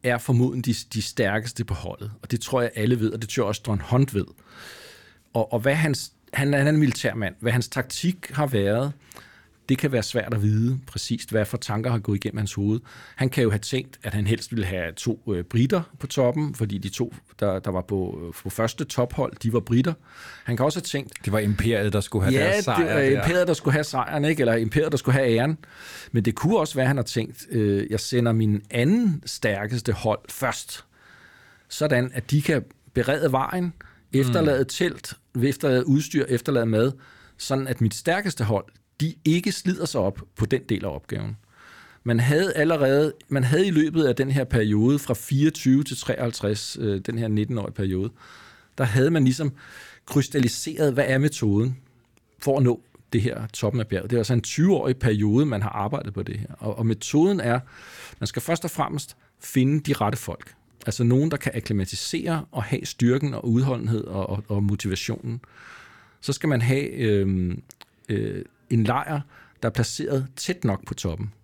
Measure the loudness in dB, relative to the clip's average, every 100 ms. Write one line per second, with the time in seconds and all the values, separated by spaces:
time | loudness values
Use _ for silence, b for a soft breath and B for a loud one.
0 | 0 -2 2 4 4 0 -2 -2 -2 -6
1 | -6 -2 0 0 -4 -8 -6 -6 -6 -10
2 | -12 -14 -6 -6 0 0 0 0 0 2
3 | 0 -2 -6 -2 -2 -2 -2 -4 0 2
4 | 2 0 -4 -10 B B B B B B
5 | B B B -2 0 0 0 2 0 -2
6 | -6 _ _ -2 2 2 4 4 4 2
7 | -2 -2 -6 -4 0 0 0 -4 -6 -2
8 | -2 -2 -6 -2 0 2 2 2 -2 -6
9 | B B B B B _ -2 0 2 0
10 | 0 -4 -2 0 2 2 2 0 -6 -10
11 | -6 -6 -2 0 0 -4 -4 -4 0 -2
12 | 0 -2 -2 -4 -4 0 0 0 -4 B
13 | B B -2 2 2 2 -2 -6 -6 -10
14 | -6 -2 0 -2 -2 -4 -2 -2 -6 -6
15 | -4 -4 -4 -4 -2 2 2 2 -2 -10
16 | -8 0 0 2 -4 -4 -4 -4 -8 -6
17 | -6 -8 _ -4 -2 -2 -2 -4 -2 -4
18 | -4 -6 -12 -12 -10 -4 -4 -2 -6 -2
19 | -2 -2 -4 -2 -2 -2 2 2 2 -2
20 | B B B B -6 0 0 0 -6 -6
21 | -8 -8 -2 0 2 2 2 2 2 0
22 | -2 0 2 2 2 2 0 0 2 2
23 | 4 4 2 2 2 2 2 2 0 -2
24 | -2 0 2 4 4 4 2 0 2 0
25 | 2 2 4 4 2 0 B B B B
26 | B 0 0 0 2 2 2 0 2 2
27 | 0 -2 -4 -8 -4 0 2 2 0 -4
28 | -2 0 2 2 2 2 -2 0 2 4
29 | 2 0 -6 -4 -2 -2 -2 -4 -2 -2
30 | 0 -2 -6 -6 -4 -4 -10 -16 -16 B
31 | B B B B B B B -4 2 2
32 | 2 -4 0 0 2 0 -2 _ _ -2
33 | 0 2 2 2 0 -2 -4 -6 B B
34 | B 2 4 4 4 4 0 0 -2 -2
35 | -14 -18 _ 0 0 2 2 2 4 2
36 | 2 -2 0 0 2 0 2 4 2 0
37 | B B B B -4 -2 -2 0 0 0
38 | -2 0 -2 -2 0 0 -2 _ _ _
39 | -4 0 2 2 2 -2 -2 -2 -2 0
40 | 0 -2 -14 -4 0 0 0 -4 -4 -8
41 | -8 -8 -6 -10 _ B B B B B
42 | 0 2 4 2 2 2 2 4 4 4
43 | 2 -2 -4 0 2 4 4 4 4 4
44 | 2 2 2 0 2 2 4 4 4 2
45 | 0 -4 0 2 2 2 4 4 2 -6
46 | -4 -2 -2 -2 -2 -2 -6 -4 -2 -2
47 | -4 -4 -2 0 0 -4 -6 -4 -2 -2
48 | -4 -8 B B B B B -4 0 2
49 | 2 4 4 2 -2 -4 B B B B
50 | -2 0 0 2 0 0 -8 0 2 2
51 | 2 2 0 0 2 2 0 -4 _ _
52 | _ _ _ _ -2 2 2 2 _ _
53 | _ 0 0 -4 -8 -4 -2 -2 -2 -4
54 | 0 -2 2 0 0 2 4 4 2 0
55 | 2 2 4 4 2 0 -4 -4 -4 -4
56 | -6 -8 -8 -8 -10 -8 -8 -2 0 -2
57 | 0 2 4 2 0 -2 -2 B B B
58 | B B -8 -6 -4 -4 -4 -4 -4 -4
59 | -8 -18 b b -4 2 2 2 0 0
60 | 0 -2 -8 -12 -14 -20 _ _ -8 0
61 | 4 4 2 0 -4 -6 -4 -4 -2 -6
62 | -6 -4 -2 -4 -4 -8 -4 -4 -6 0
63 | 2 2 0 -4 0 2 2 0 -2 -2
64 | -4 -6 -4 -6 -2 0 0 0 -2 -4
65 | -4 -6 -6 -10 B B B B B B
66 | B B -6 -4 0 2 2 0 -2 -2
67 | 2 2 2 0 0 -4 -12 -20 -20 _
68 | _ -4 -4 -6 -12 _ _ 2 2 0
69 | -2 -6 -6 B B B -4 0 -2 -2
70 | -2 -2 -2 -8 -6 -2 -2 -2 -6 -6
71 | -6 -4 -8 -10